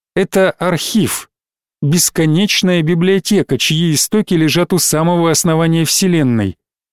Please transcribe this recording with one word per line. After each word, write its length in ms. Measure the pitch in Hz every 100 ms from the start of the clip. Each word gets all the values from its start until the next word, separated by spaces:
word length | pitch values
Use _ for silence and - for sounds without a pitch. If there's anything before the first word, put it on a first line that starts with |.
| _ -
это 360 | 190 196 190
архив, 760 | - 175 170 - 220 131 - - _ _ _ _ -
бесконечная 1000 | 139 170 - - 160 156 202 - 185 175
библиотека, 760 | 156 175 180 196 - 202 175 127
чьи 360 | - 156 170
истоки 400 | 147 - 214 208
лежат 400 | 170 156 165 175
у 60 | 180
самого 500 | - 151 165 175 165
основания 540 | 151 175 160 165 165 160
Вселенной, 720 | - 190 170 131 117 95 - _ _ _